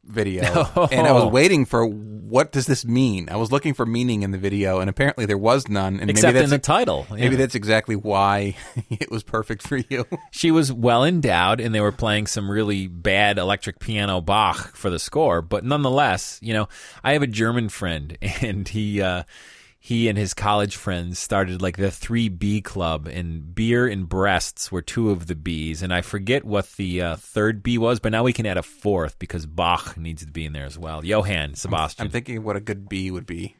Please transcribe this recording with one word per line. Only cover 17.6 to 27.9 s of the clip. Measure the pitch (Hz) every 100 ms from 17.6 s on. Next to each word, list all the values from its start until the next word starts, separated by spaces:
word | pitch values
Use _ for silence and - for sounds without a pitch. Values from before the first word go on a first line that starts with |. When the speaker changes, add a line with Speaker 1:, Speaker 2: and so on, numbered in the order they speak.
| 110
Speaker 2:
friend, | - 90 80 73 85
<laughs> | 101 -
and | 120 101 98
he, | 107 104 101
uh, | 95 90 80 - - - - _
he | - 117 117
and | 104
his | 98
college | - 107 104 104 -
friends | - 90 87 87
started, | - 101 95 92
like, | 92 90
the | 98
three | - - 117 113
B | 87 101 104
club, | - 98 85 80 78
and | 90 85 82 78
beer | 87 113 120 123
and | 101 87
breasts | 92 98 90 - - -
were | 92
two | - - 110
of | 95 82
the | 82
B's, | 82 80 78 80
and | 90
I | 87
forget | - 104 98 135
what | 110 101 -
the, | - 98 87
uh, | 87 76
third | - - 107 110
B | 110 120
was, | 113